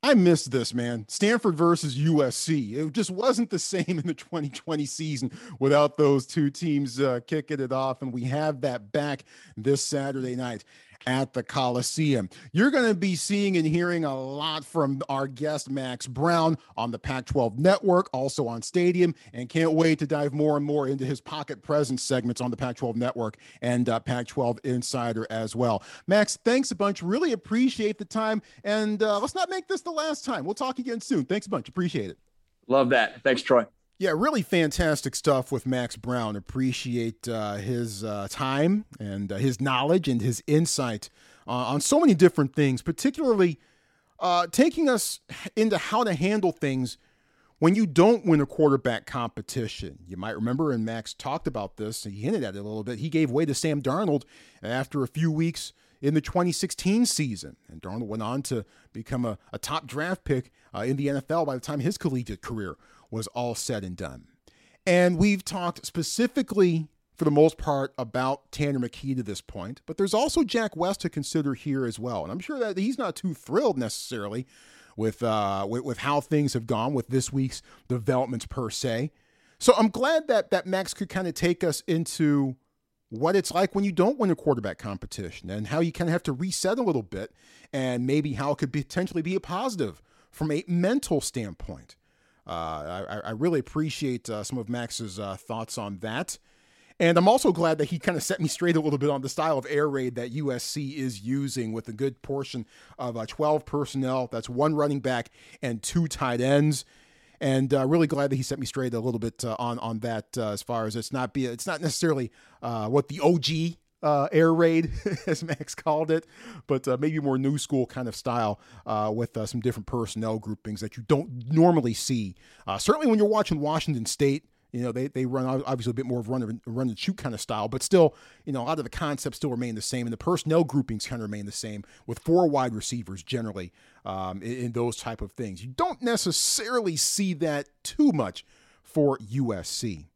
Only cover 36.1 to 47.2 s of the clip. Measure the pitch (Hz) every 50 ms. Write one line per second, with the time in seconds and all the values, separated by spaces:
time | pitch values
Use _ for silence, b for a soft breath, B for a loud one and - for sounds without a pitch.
36.1 | 123 123 117 107 107 101 95 - - 131 131 131 127 - - 127 120 120 117 113
37.1 | 110 _ - 120 117 113 107 104 101 101 98 104 127 120 120 113 104 98 104 110
38.1 | 104 104 98 98 - - 147 131 135 139 151 170 196 214 214 _ - - 110 101
39.1 | 98 98 101 95 101 98 117 135 123 104 131 139 131 123 131 147 170 190 160 143
40.1 | 127 117 104 123 117 - - - 147 151 170 - - - 135 120 110 104 - -
41.1 | b b b b b b b - 117 123 127 113 131 147 - - - 294 339 302
42.1 | 202 151 180 175 - - 143 131 - - 147 139 131 120 - - 160 - - 269
43.1 | 269 - 311 262 233 202 190 175 156 - _ _ _ _ _ _ _ _ _ _
44.1 | _ _ - 180 175 175 175 170 - - 262 330 - - 330 285 254 214 - -
45.1 | - - _ _ B B B B _ - 220 226 214 165 - - - 220 247 220
46.1 | 180 139 156 190 208 214 190 180 156 - - 143 135 131 127 120 - _ _ _
47.1 | _ _